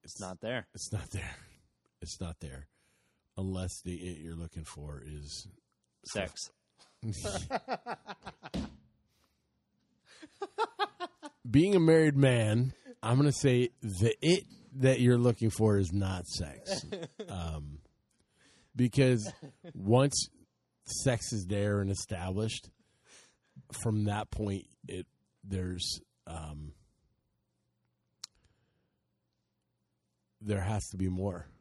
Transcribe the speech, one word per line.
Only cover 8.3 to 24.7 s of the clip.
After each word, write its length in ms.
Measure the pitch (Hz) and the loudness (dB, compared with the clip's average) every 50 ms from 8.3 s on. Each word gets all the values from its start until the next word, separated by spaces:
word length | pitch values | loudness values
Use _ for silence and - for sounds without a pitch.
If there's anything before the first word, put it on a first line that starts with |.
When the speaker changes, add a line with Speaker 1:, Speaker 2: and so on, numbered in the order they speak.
| - _ - - - - - - - - _ _ _ _ _ _ _ _ _ _ _ _ _ _ _ _ _ _ _ _ _ _ _ _ _ _ - - - 294 _ _ 392 381 _ - 440 - - - 403 403 - _ - - _ _ - 294 _ _ _ 120 | -18 _ -18 -10 -8 -8 -8 -8 -12 -18 _ _ _ _ _ _ _ _ _ _ _ _ _ _ _ _ _ _ _ _ _ _ _ _ _ _ -20 -20 -20 -20 _ _ -12 -10 _ -4 -4 -4 -2 -6 -6 -6 -6 _ -12 -12 _ _ -20 -20 _ _ _ 4
Speaker 2:
Being 260 | 107 143 165 196 202 | 6 6 6 8 6
a 60 | 190 | 6
married 360 | 165 160 160 160 160 156 143 | 8 8 8 8 8 6 6
man, 560 | 139 139 131 127 117 110 107 107 117 127 131 - _ _ 254 247 _ - | 6 6 6 6 4 4 4 4 4 2 0 -2 _ _ -20 -18 _ 0
I'm 140 | 110 120 | 2 4
gonna 160 | 131 143 147 135 | 4 6 4 4
say 380 | - - 139 127 123 123 120 _ _ - | 4 4 4 4 4 2 0 _ _ -8
the 320 | 110 98 87 104 117 107 - - | -6 0 2 2 2 2 2 4
it 220 | 156 175 185 - - - - - - - | 4 4 4 2 -8 -20 -20 -20 -16 -4
that 240 | 135 127 131 131 120 | 2 4 4 6 6
you're 180 | 123 120 123 120 | 6 6 6 6
looking 320 | 120 123 113 - 117 110 | 6 4 4 4 2 0
for 260 | - - 110 107 104 | 2 4 4 6 6
is 160 | 101 98 85 85 | 6 4 2 0
not 340 | 98 95 95 95 90 - | 0 0 0 -2 -4 -6
sex. 580 | - - - 80 73 69 - - - - - - 156 | -8 -8 -8 -8 -8 -10 -12 -6 -4 -4 -4 -4 -8
Speaker 1:
<laughs> 60 | 208 185 170 147 _ _ 220 175 | -8 -10 -10 -12 _ _ -12 -8
Speaker 2:
Um, 500 | - 90 85 82 80 78 73 73 73 71 - _ _ _ _ _ _ _ _ _ _ _ _ _ _ _ _ _ _ | -6 -6 -4 -4 -6 -6 -8 -10 -12 -14 -18 _ _ _ _ _ _ _ _ _ _ _ _ _ _ _ _ _ _
because 560 | 120 123 123 - 139 135 127 127 117 104 117 - - - 139 - _ _ 175 - | 0 0 2 4 4 6 6 4 2 0 -6 -12 -14 -18 -20 -20 _ _ -18 -12
once 540 | - 95 98 113 127 139 143 - - - - _ _ _ _ _ _ _ _ _ _ _ | -6 2 4 6 6 6 4 2 -2 -4 -6 _ _ _ _ _ _ _ _ _ _ _
sex 480 | - - - - 135 123 110 - - - | -10 -8 -2 0 0 0 0 -2 -4 -4
is 140 | 107 95 | -4 -4
there 340 | 87 104 104 101 104 101 101 | -2 -2 0 0 2 2 0
and 100 | 101 95 | 0 0
established, 800 | 98 95 - - - 87 87 92 92 98 110 139 - - - - _ _ _ _ _ _ _ _ - - - _ _ _ _ _ _ - - _ - - - | -2 -4 -4 -8 -8 -6 -4 -4 -2 -2 -2 -4 -4 -8 -12 -16 _ _ _ _ _ _ _ _ -20 -20 -20 _ _ _ _ _ _ -20 -20 _ -14 -6 -2
from 220 | 117 107 107 104 | 0 0 0 0
that 260 | 104 101 107 107 - | 0 -2 -2 -6 -6
point, 360 | - - 107 101 98 98 - - | -6 -4 -2 -2 -4 -4 -6 -12